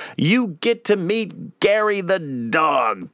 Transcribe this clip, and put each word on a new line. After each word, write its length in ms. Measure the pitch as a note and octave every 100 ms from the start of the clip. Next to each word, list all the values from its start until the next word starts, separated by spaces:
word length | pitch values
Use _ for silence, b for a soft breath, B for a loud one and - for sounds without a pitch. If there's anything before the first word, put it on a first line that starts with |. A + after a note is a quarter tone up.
| B B
you 400 | D#3 A#3+ A#3 D3+
get 240 | A#3 A#3 -
to 100 | G#3
meet 640 | E3+ A3 G#3 - - -
Gary 400 | F#3+ G#3+ G#3+ G3+
the 180 | F3+ F#3+
dog." 920 | D3+ B2+ A#2 D#3+ D#3 C#3 A2+ G2+ E2